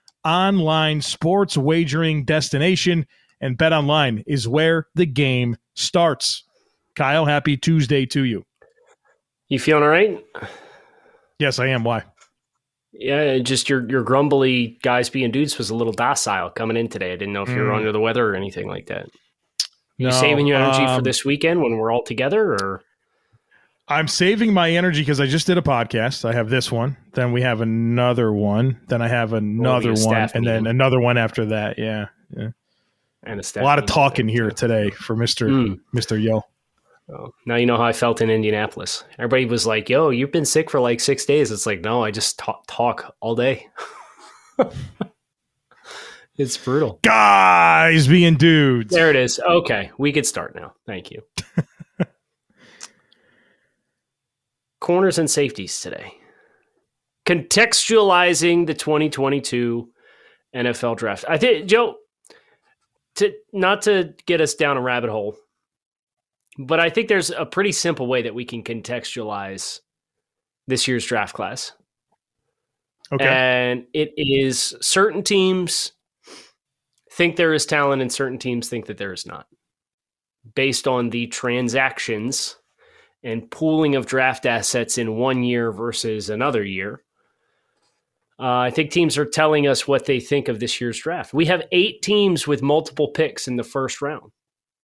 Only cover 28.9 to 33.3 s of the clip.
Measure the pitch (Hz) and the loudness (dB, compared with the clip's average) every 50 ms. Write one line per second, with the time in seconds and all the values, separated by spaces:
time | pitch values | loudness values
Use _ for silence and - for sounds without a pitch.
28.9 | 127 117 117 117 123 120 117 107 113 110 107 104 107 113 120 127 127 123 110 117 | -2 -2 0 0 0 0 0 0 -2 -2 -2 -2 -2 0 0 2 2 2 2 2
29.9 | 110 110 110 110 110 113 110 110 - 117 117 117 113 113 110 113 117 127 135 131 | 2 2 2 2 2 2 0 0 0 -2 0 0 0 0 0 0 2 2 4 4
30.9 | 127 127 120 120 123 120 113 110 - - 113 104 110 107 107 107 - - 110 110 | 4 4 4 4 2 2 2 0 0 -2 -2 -2 -2 -2 -2 -4 -4 -4 -6 -4
31.9 | 107 107 104 - _ _ _ - - 120 113 110 120 _ _ _ _ _ _ _ | -4 -6 -6 -10 _ _ _ -18 -12 -10 -10 -10 -10 _ _ _ _ _ _ _
32.9 | _ _ _ _ _ _ - 110 | _ _ _ _ _ _ -14 -12